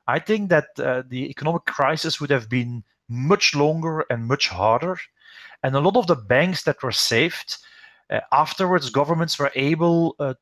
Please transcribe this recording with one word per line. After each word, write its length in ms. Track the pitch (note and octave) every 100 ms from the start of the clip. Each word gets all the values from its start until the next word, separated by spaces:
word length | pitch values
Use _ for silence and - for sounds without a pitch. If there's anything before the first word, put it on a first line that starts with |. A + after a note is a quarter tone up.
| -
I 140 | C#3
think 300 | - G#3+ G3+
that, 180 | E3 - -
uh, 240 | C3+ B2+ C3
the 200 | B2+ C#3
economic 360 | C#3 D3 E3+ -
crisis 540 | - C3+ D#3 D#3+ -
would 100 | C#3+
have 180 | C#3 A2
been 360 | B2 A#2+ A#2+ - _ _
much 460 | A#2+ C3+ G3+ -
longer 500 | D3 D3 E3 E3 D#3 -
and 160 | A#2+ A#2
much 220 | C#3 -
harder. 500 | F2+ G#2 A#2 E3+ F3+ - _ - - - -
And 120 | C3+
a 60 | C3+
lot 160 | D#3 A3
of 100 | F3+
the 100 | D#3
banks 460 | G2+ B2 F3+ F3+
that 180 | - C#3+
were 100 | B2+
saved, 640 | G#2+ - A#2 D#3 - - - - - - _ _
uh, 100 | G#2+ -
afterwards, 580 | C3+ D3+ - F#3 F3+ C3+
governments 480 | C3 C#3+ E3 E3 -
were 140 | C#3+
able, 600 | C3 C#3 D#3+ E3+ E3+ E3 -
uh, 160 | C#3+ B2+